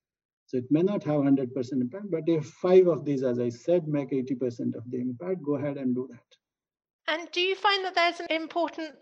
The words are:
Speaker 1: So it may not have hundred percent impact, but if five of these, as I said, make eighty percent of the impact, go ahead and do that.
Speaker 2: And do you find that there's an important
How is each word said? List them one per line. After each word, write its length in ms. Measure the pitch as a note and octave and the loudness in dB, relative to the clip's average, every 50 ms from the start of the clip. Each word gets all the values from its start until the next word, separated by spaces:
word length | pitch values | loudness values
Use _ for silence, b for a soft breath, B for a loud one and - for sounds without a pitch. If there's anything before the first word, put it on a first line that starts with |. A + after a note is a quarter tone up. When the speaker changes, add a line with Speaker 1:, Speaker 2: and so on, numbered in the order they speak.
| _ _ _ _ _ _ _ _ _ _ | _ _ _ _ _ _ _ _ _ _
Speaker 1:
So 100 | - B2+ | -4 -4
it 80 | A#2 - | 0 2
may 100 | C#3+ D#3 | 2 4
not 220 | F3 G3 G#3 F#3+ - | 4 2 0 -2 -2
have 180 | D3 D3+ D3 | 0 0 2
hundred 320 | C#3 C#3 C#3 C3+ C3 A#2+ B2+ | 4 4 4 2 2 -2 -4
percent 300 | C3+ B2 - D3 B2+ B2 | -6 -6 -4 -2 -2 -2
impact, 220 | B2 - G3 G#3 G3 | -2 -4 -8 -6 -6
but 140 | E3 D#3+ D#3 | -6 -2 0
if 200 | E3 E3 D#3 D3+ | 0 0 0 -2
five 420 | - - - - F3+ F3+ F#3 F#3 F3 | -4 -6 -4 2 6 8 8 8 8
of 180 | D#3 C3 C#3+ | 4 2 0
these, 160 | D3 C#3+ C3 | -2 -2 0
as 160 | C3+ B2+ A#2+ B2 | 0 0 0 0
I 120 | B2 A#2+ | 0 -2
said, 380 | A#2 - - - F3 F3 D#3+ D3+ | -4 -4 0 0 2 2 2 0
make 240 | D3 C#3+ C3+ C3 | -2 -2 -2 -2
eighty 220 | C#3+ C3 B2 C3+ C#3 | -2 -2 -2 -2 -4
percent 420 | B2 C3 B2 A#2 - B2+ A#2+ A#2+ | -2 -2 -4 -4 -4 -4 -6 -6
of 140 | A#2+ A2+ B2 | -6 -8 -8
the 100 | C3 B2 | -8 -6
impact, 440 | B2 B2+ B2 A#2+ F3 F3+ F#3+ F3 C#3+ | -6 -6 -6 -6 -6 -6 -6 -4 -4
go 120 | C#3+ C#3+ C3 | -4 -2 -2
ahead 200 | C#3+ D3 C#3 C#3+ | -2 -4 -6 -4
and 160 | C3+ B2+ B2 | -2 -2 -2
do 140 | B2 C3 B2+ | -2 -4 -6
that. 1040 | - - _ _ - _ _ _ _ _ _ _ _ _ _ _ _ _ _ - D4+ | -12 -18 _ _ -20 _ _ _ _ _ _ _ _ _ _ _ _ _ _ -4 -4
Speaker 2:
And 160 | E4 E4+ D#4 | -4 -6 -6
do 100 | - F4+ | -2 -2
you 120 | F4+ F#4+ F#4+ | 0 0 0
find 320 | F#4+ - G4+ G4 G4 F#4+ | 0 2 2 2 2 0
that 80 | F#4 F#4 | 0 2
there's 260 | F4+ E4+ F4 F4 - | 2 2 2 2 -2
an 120 | E4+ E4+ | -4 -2
important 640 | D#4 D#4+ D#4+ - - E4+ E4 C#4+ - - D#4+ D#4 C4+ - | -2 -2 -2 -2 -2 0 0 0 -2 -6 -10 -10 -12 -14